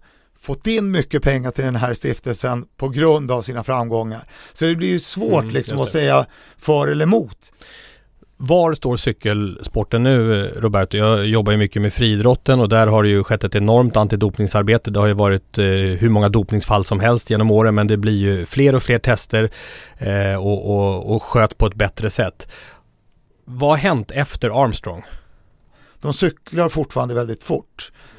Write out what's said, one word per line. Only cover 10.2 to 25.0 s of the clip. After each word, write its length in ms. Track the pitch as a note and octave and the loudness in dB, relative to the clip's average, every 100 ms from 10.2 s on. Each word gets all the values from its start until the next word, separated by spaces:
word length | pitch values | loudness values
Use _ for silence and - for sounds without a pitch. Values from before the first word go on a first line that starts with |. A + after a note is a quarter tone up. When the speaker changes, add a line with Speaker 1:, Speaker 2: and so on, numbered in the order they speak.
| A2+ G#2 G2 - | 2 0 -2 -4
Speaker 2:
Roberto? 400 | A2 G2 F#2+ G#2+ | 0 0 0 0
Jag 300 | G#2+ A2 G#2 | 2 2 2
jobbar 260 | A2 G#2 | 0 2
ju 60 | G#2+ | 2
mycket 240 | G2+ G#2+ | 0 0
med 100 | G#2 | -2
friidrotten 680 | - A#2+ G#2 A2+ B2 - C3 | 0 0 2 2 2 2 2
och 80 | G#2+ | 4
där 180 | A2+ A2 | 4 4
har 160 | A2 | 4
det 60 | G#2 | 4
ju 140 | G2+ | 2
skett 200 | G2 A2 | 2 -2
ett 100 | G2 | -2
enormt 420 | G#2 G2+ A#2 B2 G#2+ | 0 2 4 4 2
antidopningsarbete. 920 | G#2 G#2 G#2 G2 G2+ G#2+ G2+ A2+ - | 0 0 -2 0 -2 0 2 0 0
Det 100 | G2+ | 0
har 60 | G#2 | 2
ju 60 | |
varit, 460 | G2+ G2+ G2 - - | 2 2 0 -2 -2
eh, 60 | |
hur 440 | G2 F#2+ F#2+ F#2 A#2 | 0 2 0 0 2
många 200 | G#2+ G#2 | 4 4
dopningsfall 560 | A2 F#2+ G#2+ - G#2 | 2 0 -2 0 0
som 160 | F#2+ G2+ | 0 0
helst 300 | A2+ A#2+ - | 2 2 0
genom 200 | A2 A2 | 0 4
åren, 240 | G#2+ A2 | 4 4
men 120 | G#2+ G#2 | 2 2
det 100 | G#2 | 2
blir 200 | G#2+ G#2 | 0 0
ju 300 | G2 F#2+ E2+ | 0 0 -2
fler 280 | - C#3 | 2 4
och 80 | C3 | 4
fler 160 | - A#2+ | 2 0
tester, 520 | - A2+ - A2 A2 - - - - - | 0 -2 0 0 0 -2 -18 -20 -20 -10
eh, 480 | G#2 G2 G2 G2 G2+ | -4 -2 -2 -2 -2
och, 240 | G2+ G2 | -2 0
och, 440 | G2+ G2 F#2+ - | 0 0 -2 -2
och 80 | A2 | -4
sköt 360 | - A#2+ G#2+ - | 0 2 2 2
på 80 | A2 | 0
ett 80 | |
bättre 360 | G2+ G2+ - G#2+ | 0 -4 -4 -4
sätt. 380 | - G2 - - - - - _ _ _ _ _ _ | -2 -4 -6 -16 -20 -20 -20 _ _ _ _ _ _
Vad 260 | - B2 D3 | -14 -2 0
har 60 | D3+ | 2
hänt 340 | F#3 C#3 G#2 | 2 0 -2
efter 520 | C#3 C#3+ - A#2+ B2 | -4 -6 -4 -2 0
Armstrong? 380 | C3 - - E2 | 0 -2 -8 -12